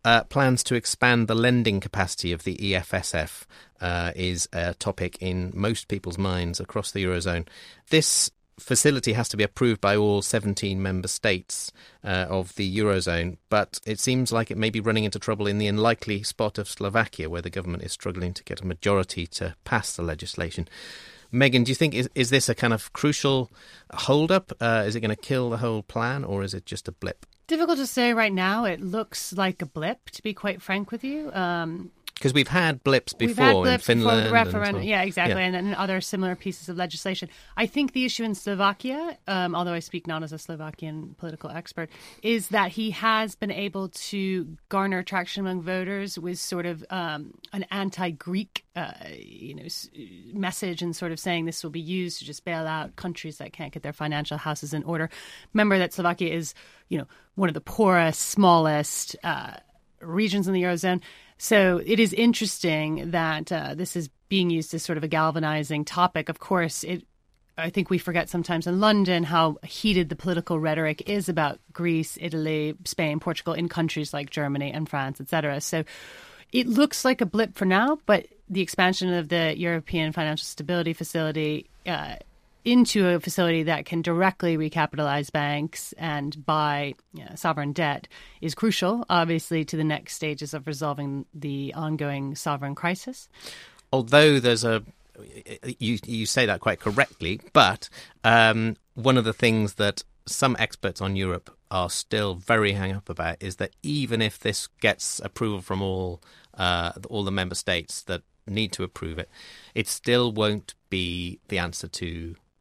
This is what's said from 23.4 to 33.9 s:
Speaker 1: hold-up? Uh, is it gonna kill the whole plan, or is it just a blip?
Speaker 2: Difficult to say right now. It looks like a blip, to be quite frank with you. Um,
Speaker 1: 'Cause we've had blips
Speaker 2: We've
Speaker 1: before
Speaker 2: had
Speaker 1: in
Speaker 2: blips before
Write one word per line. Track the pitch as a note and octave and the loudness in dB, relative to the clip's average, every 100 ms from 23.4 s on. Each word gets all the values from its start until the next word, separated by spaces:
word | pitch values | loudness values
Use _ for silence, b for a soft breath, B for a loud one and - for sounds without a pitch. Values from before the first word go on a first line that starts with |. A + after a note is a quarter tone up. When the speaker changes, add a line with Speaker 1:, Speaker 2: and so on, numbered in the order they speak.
| A#2+ B B B B | 0 B B B B
Speaker 1:
hold-up? | - - C#3+ E3 F#3+ - - | -6 2 4 6 2 0 -2
Uh, | A#2 A2+ G#2 | 2 2 2
is | A2+ | 0
it | |
gonna | A2 G#2+ | -2 -2
kill | - C3 B2 | 0 0 0
the | A2+ | 0
whole | A#2+ A2 | 0 -2
plan, | - A#2 A#2 C3+ | -4 -2 -2 -2
or | A2 G2 | -4 -4
is | G2 | -4
it | G2 - | -6 -10
just | G2 - | -10 -10
a | |
blip? | - F#2 - - _ - | -8 -8 -8 -16 _ -4
Speaker 2:
Difficult | D#4+ E4+ D4 | 0 2 2
to | C4 | 0
say | - A#3+ | 2 2
right | A3+ G#3+ | 4 2
now. | F#3+ F#3+ G#3+ | 2 2 2
It | A3+ F3 | 0 -2
looks | F#3 G#3+ A3 - - | -4 -4 -4 -8 -6
like | F#3 F#3+ F#3 | 0 0 0
a | D#3+ | -8
blip, | D#3 E3 A#3+ - | -4 -6 -6 -12
to | - | -10
be | G#3+ | -8
quite | G3+ G#3 F#3 | -4 -4 -6
frank | - G3 G3 | -4 -4 -2
with | A#3 | -6
you. | C4+ D4+ D4+ | -6 -6 -6
Um, | F#3+ F3 F3 E3 E3+ F3+ _ - - | -2 -2 -2 -4 -6 -12 _ -16 -2
Speaker 1:
'Cause | C3+ | 0
we've | C#3 C3 | 2 2
had | F3 E3 C3 | 2 2 2
blips | C3+ C3+ - - | 2 2 2 -2
Speaker 2:
We've | A#2 | 0
Speaker 1:
before | A3 | 6
Speaker 2:
had | - F#2+ | 6 8
Speaker 1:
in | |
Speaker 2:
blips | F2+ - | 6 2
before | - | 4